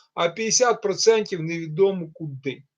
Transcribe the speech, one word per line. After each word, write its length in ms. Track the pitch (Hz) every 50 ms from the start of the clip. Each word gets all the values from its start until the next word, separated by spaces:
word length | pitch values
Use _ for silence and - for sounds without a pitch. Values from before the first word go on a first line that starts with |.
| _ _ -
а 160 | 175 170 175
п'ятдесят 520 | 170 220 226 220 - - 247 240 220 233
процентів 600 | - 202 180 - - 220 226 220 208 - 196 170 156
невідомо 680 | 160 170 170 165 156 151 170 196 196 190 180 165 156 -
куди. 500 | - 160 147 135 131 - 139 120 - - _ _